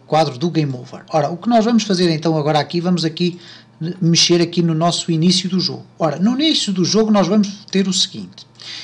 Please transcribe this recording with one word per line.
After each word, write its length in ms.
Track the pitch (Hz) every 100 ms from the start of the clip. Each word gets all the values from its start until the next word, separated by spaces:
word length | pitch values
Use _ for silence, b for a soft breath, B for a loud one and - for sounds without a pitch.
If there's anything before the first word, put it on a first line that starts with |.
| -
quadro 320 | 151 151 123
do 140 | 170
Game 200 | 156 147 127
Over. 280 | - 104 -
Ora, 220 | 156 143
o 60 | 170
que 120 | 220
nós 160 | 233 220
vamos 160 | 233
fazer 300 | - 175 175
então 260 | 156 165 156
agora 220 | 147 151
aqui, 200 | 143 170
vamos 240 | 175 175
aqui 360 | 160 160 175 175 B B B - 160 180
mexer 420 | 165 165 - 170
aqui 200 | 170 175
no 140 | 170 160
nosso 360 | 170 165 -
início 380 | 160 175 180 185
do 100 | 185
jogo. 260 | 151 127 - -
Ora, 220 | 165 143
no 140 | 202
início 380 | 254 320 - -
do 140 | 185 165
jogo 240 | 208 220
nós 180 | 208 175
vamos 380 | 214 196 - -
ter 160 | 190 190
o 60 |
seguinte, 520 | 185 - - - - - - B B